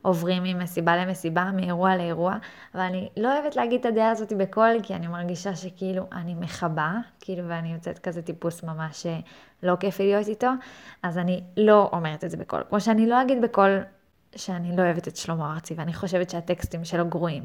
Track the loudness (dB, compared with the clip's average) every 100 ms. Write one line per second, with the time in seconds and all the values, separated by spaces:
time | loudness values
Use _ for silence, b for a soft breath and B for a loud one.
0 | 2 0 0 0 0 -2 -4 0 2 2
1 | 2 -2 -2 -2 0 -2 -2 2 4 2
2 | 0 0 0 -2 B B B -6 -4 -4
3 | -6 -2 0 0 0 -2 0 0 2 2
4 | 2 2 -2 -2 0 4 4 4 -2 -6
5 | -6 -6 -6 -6 -6 -6 -10 -6 -4 -4
6 | -6 -10 -8 -8 -8 -4 -4 -2 -2 -4
7 | -8 _ -8 -6 -6 -6 -6 -6 -8 -8
8 | -8 -6 -8 -4 -6 -4 -8 -6 -6 -6
9 | -6 -6 -8 B B _ 0 2 0 2
10 | 2 2 0 0 0 0 B B B B
11 | -4 -2 0 -2 -2 4 8 8 6 0
12 | -2 -4 -6 -8 -4 -6 0 2 4 4
13 | 6 4 4 2 2 6 6 4 -2 _
14 | _ _ _ -12 -6 -6 -2 4 4 4
15 | -4 -8 -4 -2 -2 -6 -8 -6 -4 -4
16 | -2 0 0 -4 -4 -4 -4 -6 -2 0
17 | 0 0 -2 -4